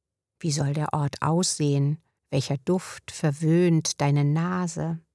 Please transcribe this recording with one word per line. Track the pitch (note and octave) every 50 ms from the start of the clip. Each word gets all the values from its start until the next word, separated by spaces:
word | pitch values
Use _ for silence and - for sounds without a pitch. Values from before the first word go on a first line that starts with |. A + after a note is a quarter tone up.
| _ _ _ _ _ _ _ _
Wie | - E3
soll | C#3+ D#3 D3 C#3 C#3+
der | D#3 D3+ - -
Ort | D#3 C#3+ C#3 - -
aussehen? | - C#3+ D#3+ F3 F#3 - - - D#3 C#3+ C#3+ C#3+ C#3 C#3+ D#3 - _ _ _ _ _ _
Welcher | - C#3 - - C#3 C3+
Duft | - - F3+ F#3 - - - - _ -
verwöhnt | - - - D#3 C#3 D3+ E3 D#3 E3 F3 F3+ F3 E3 D#3+ D#3 - - -
deine | C#3+ C#3+ C#3+ D3 C#3+
Nase? | C#3+ D3 D#3+ E3 F3+ F3+ F3+ F3+ E3+ E3 F3+ E3 D#3+ E3 E3 - _ _